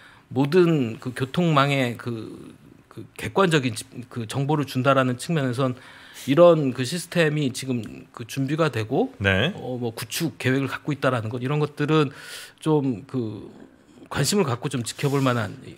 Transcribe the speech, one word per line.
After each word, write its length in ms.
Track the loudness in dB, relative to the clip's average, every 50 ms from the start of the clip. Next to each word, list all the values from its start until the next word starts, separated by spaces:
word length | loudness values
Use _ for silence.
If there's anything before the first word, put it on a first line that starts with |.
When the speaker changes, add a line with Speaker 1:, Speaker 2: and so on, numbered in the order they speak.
| -20 -20 -20 -20 -20 -6
Speaker 1:
모든 720 | -2 0 0 4 4 4 6 6 4 2 2 -2 -4 -6
그 140 | -8 -8 -6
교통망의 800 | -4 -6 -2 0 0 2 4 4 4 4 4 2 2 0 0 -2
그, 580 | -4 -6 -6 -6 -6 -8 -12 -14 -16 -16 -18 -20 -20 -20 -20 -20 -20 _ -20
그 180 | -18 -18 -18 -16 _
객관적인 580 | -10 -10 -4 0 2 2 4 4 2 2 0 -2
지-, 100 | -6 -10 -12 -14 -16 -16 -12
그 180 | -10 -10 -10
정보를 400 | -6 -4 -4 -2 0 0 0 -2
준다라는 500 | -2 -4 0 2 4 4 4 4 2 0
측면에선 580 | -4 -4 -2 -2 0 0 0 0 0 -2 -2 -2 -6 -10 -20 -20 -20 -20 -20 -20 -8 -4
이런 460 | 2 6 8 10 10 8 8 4 0 -2
그 120 | -2 -4
시스템이 680 | -4 -4 -6 -8 -4 0 2 2 2 2 0 -2 -2 -4
지금 540 | -4 -6 -4 -4 -4 -6 -8 -12 -16 -18 -16 -16
그 140 | -14 -14
준비가 440 | -8 -6 -4 -2 -2 0 0 0 0
되고 440 | 0 -2 -4 -2 0 -2 -2 -2 -4 0
Speaker 2:
네. 340 | 2 2 4 4 2 0 -2
Speaker 1:
어, 240 | -4 -8 -8 -6 -6
뭐 140 | -6 -6 -6
구축 440 | -8 -10 -8 -6 -4 -4 -4 -4 -2
계획을 280 | -2 0 0 0 0
갖고 260 | -2 -6 -6 -6 -6 -4
있다라는 380 | -2 0 0 0 0 -2 -4
것, 120 | -6 -6 -4
이런 160 | -4 -2 -2
것들은 520 | -2 -2 -2 -2 0 2 4 4 2 2 -2 -8 -16 -16 -16 -16 -16 -18 -20 _
좀 440 | -2 0 2 2 2 0 -2 -4 -6
그 640 | -8 -6 -6 -4 -4 -6 -10 -12 -16 -18 -20 -20 -20 _ _ _ _ -20 -20 -16 -8
관심을 340 | -4 -2 0 2 2 2 2
갖고 260 | 2 0 -4 -4 -4
좀 120 | -4 -4 -4
지켜볼 380 | -6 -6 -4 -2 0 2 2
만한 360 | 4 2 2 2 0 -4 -6 -10 -14 -16 -18